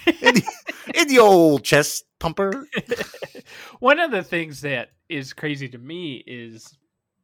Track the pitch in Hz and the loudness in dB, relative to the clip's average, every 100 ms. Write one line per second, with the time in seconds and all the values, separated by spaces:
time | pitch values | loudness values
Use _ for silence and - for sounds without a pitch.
0 | - - - 247 - - - - - 330 | -4 0 2 2 -2 -8 -16 -16 -6 -2
1 | 302 254 214 185 160 143 - 143 143 - | 2 6 8 8 6 2 2 2 2 -6
2 | - _ 170 180 196 269 294 226 - 240 | -14 _ -8 -4 -4 -6 -8 -10 -6 -8
3 | - - 185 - - - - - 247 311 | -8 -14 -18 -18 -20 -20 -20 -2 2 2
4 | 330 202 - 170 156 135 143 123 110 _ | 0 -4 -4 -6 -6 -10 -6 -6 -8 _
5 | _ 151 135 - 156 139 131 123 131 175 | _ -12 -10 -10 -8 -8 -12 -14 -16 -12
6 | 160 120 - 123 117 113 - _ _ _ | -12 -12 -16 -18 -18 -20 -20 _ _ _
7 | _ _ | _ _